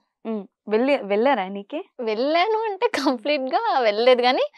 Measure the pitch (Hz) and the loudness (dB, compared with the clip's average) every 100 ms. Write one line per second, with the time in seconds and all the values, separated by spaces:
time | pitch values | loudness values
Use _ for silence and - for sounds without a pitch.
0 | _ _ 220 220 185 _ - 214 269 269 | _ _ -8 -8 -8 _ -2 0 2 0
1 | 196 202 254 247 185 202 202 294 403 - | 0 0 2 2 -2 -8 -10 -12 -12 -8
2 | 226 214 277 330 427 440 453 381 466 - | -6 -2 0 0 0 0 -2 -2 -2 0
3 | 277 247 285 294 262 349 453 320 226 208 | -2 -2 -2 -2 -2 -2 0 2 2 4
4 | 247 247 247 302 587 | 4 4 4 2 -2